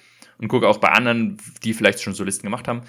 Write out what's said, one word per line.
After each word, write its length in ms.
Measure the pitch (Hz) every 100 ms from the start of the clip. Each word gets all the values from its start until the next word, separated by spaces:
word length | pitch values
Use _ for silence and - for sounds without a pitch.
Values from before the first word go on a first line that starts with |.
| _ _ - -
Und 100 | 113
gucke 200 | 127 107
auch 100 | 107
bei 120 | 98
anderen, 480 | 101 120 117 107 98 - -
die 100 | 117
vielleicht 280 | 110 104 -
schon 120 | -
so 100 | 92
Listen 240 | 95 - 101
gemacht 200 | 123 -
haben. 140 | 120